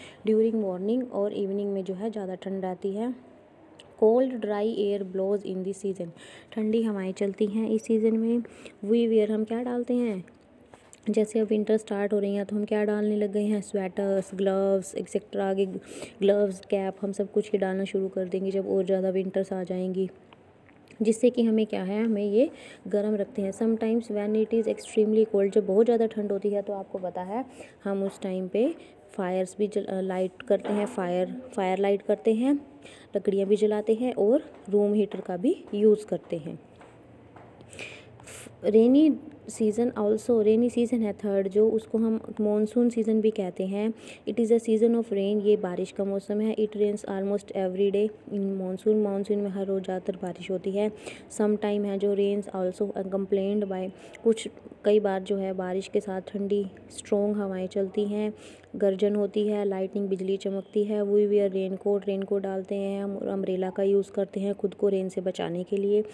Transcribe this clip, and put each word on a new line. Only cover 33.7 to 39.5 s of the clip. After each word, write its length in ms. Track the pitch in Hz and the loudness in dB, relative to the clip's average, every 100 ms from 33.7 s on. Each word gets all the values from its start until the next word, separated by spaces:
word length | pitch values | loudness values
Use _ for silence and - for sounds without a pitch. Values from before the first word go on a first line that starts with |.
| 208 214 | 2 0
हैं 200 | 220 247 | 0 0
और 380 | - 202 277 - - - | 2 4 2 0 -16 0
room 240 | 202 208 | 2 4
heater 280 | 208 202 185 | 2 0 -2
का 160 | - 180 | -6 -2
भी 280 | 226 392 - | 0 0 -2
यूज़ 320 | 202 214 208 - | 4 6 6 2
करते 320 | 175 - 170 | -6 -6 -8
हैं। 220 | 160 156 - - - - - - - - - - - - - - - - - - - - | -8 -14 -16 -20 -20 -20 -20 -20 -20 -20 -20 -20 -20 -18 -16 -18 -20 -20 -20 -18 -18 -8
Rainy 540 | 185 214 233 269 311 262 - - | 4 6 8 8 6 4 -4 -18
season 420 | - | -10